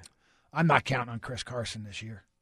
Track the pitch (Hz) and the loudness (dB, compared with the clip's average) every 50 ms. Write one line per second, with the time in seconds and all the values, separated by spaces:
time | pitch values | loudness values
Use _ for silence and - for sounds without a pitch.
0 | - - _ _ _ _ _ _ _ _ - 156 165 165 143 131 - - 135 123 | -16 -20 _ _ _ _ _ _ _ _ 0 4 6 6 6 6 4 4 0 0
1 | 120 120 117 113 - - 127 110 - - 127 123 113 - - 113 104 104 98 - | -2 -2 -6 -8 -8 -8 -8 -8 -8 -6 -6 -4 -4 -4 -6 -8 -10 -10 -10 -10
2 | 110 110 113 98 - _ _ _ | -10 -10 -12 -14 -16 _ _ _